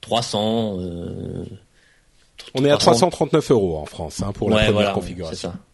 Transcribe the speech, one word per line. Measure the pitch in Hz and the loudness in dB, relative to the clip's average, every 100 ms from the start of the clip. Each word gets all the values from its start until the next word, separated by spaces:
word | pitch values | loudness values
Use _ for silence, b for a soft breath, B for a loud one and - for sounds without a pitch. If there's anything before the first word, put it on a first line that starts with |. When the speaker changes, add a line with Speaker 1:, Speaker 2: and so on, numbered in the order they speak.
Speaker 1:
trois | - 113 | -2 -2
cents, | 117 107 107 117 110 92 | 0 -2 0 0 -2 -4
euh, | 90 85 87 92 90 90 87 101 _ b b b b b b _ - | -6 -8 -10 -10 -10 -10 -10 -14 _ b b b b b b _ -8
Speaker 2:
On | 131 | 0
est | 143 | 4
à | 147 | 6
Speaker 1:
trois | |
cents. | |
Speaker 2:
trois | - | 6
cent | - 180 | 6 4
trente-neuf | - 151 160 - | 2 2 2 4
euros | 120 95 78 | 2 2 -2
en | |
France, | 76 - 80 - | -8 -10 -10 -6
hein, | 98 | -6
pour | - 110 | -4 0
la | 107 | 2
Speaker 1:
Ouais, | |
Speaker 2:
première | 107 | 4
Speaker 1:
voilà, | 104 101 | 4 2
Speaker 2:
configuration. | 98 90 90 80 - | 0 -6 -8 -8 -8
Speaker 1:
c'est | 90 | -8
ça. | 92 _ | -10 _